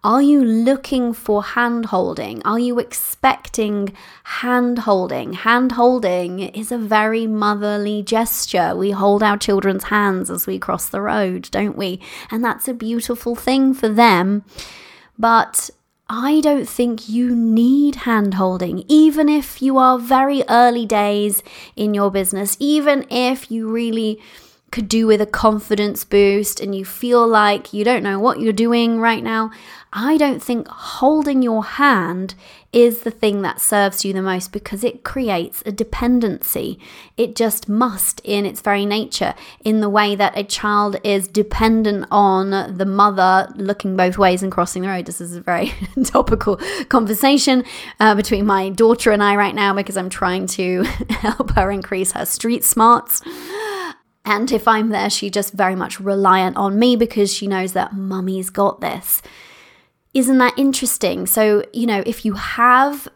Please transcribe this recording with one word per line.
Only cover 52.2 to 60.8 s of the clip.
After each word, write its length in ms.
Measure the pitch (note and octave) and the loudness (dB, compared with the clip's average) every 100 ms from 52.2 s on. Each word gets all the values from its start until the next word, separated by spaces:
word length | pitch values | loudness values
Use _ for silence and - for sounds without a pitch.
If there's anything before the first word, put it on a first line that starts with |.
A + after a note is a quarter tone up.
| - | -6
street 360 | - A#3 A#3+ | -4 -2 0
smarts. 600 | - A3+ A3+ A#3 - - - D4+ E4 G4+ G#4+ G4 F4+ - _ _ G#3 | 2 4 6 6 2 -6 -6 -16 -12 -10 -8 -8 -10 -14 _ _ -4
And 240 | G#3 B3+ | -2 0
if 160 | A#3 A3+ | 0 2
I'm 220 | A3 A3 | 2 0
there, 200 | G#3 G3+ | 0 -2
she 220 | - G3+ | -2 -4
just 240 | G3 G3 | -4 -4
very 220 | F#3+ F#3 F#3+ | -2 -2 0
much 240 | - - | -6 -6
reliant 560 | G3 G3 G3 F#3+ F#3 - | -4 2 4 4 2 0
on 240 | G3 G3+ | 0 4
me 160 | B3 A#3+ | 4 4
because 360 | A#3 A3+ G3+ | 0 0 0
she 140 | - G3+ | -2 -4
knows 260 | F#3+ F#3 | -4 -2
that 200 | F#3 - | -4 -4
mummy's 560 | G3 F#3+ F#3+ F#3 F#3+ F#3 | -6 -6 -6 -4 -6 -6
got 300 | - G3+ - | 0 0 0
this. 420 | E3+ - - - - - - - - _ _ _ _ | -8 -8 -6 -6 -6 -20 -20 -20 -20 _ _ _ _
Isn't 240 | C4+ B3+ C4 | -2 2 4
that 200 | B3 B3 | 4 2
interesting? 680 | C#4 C4 | 0 0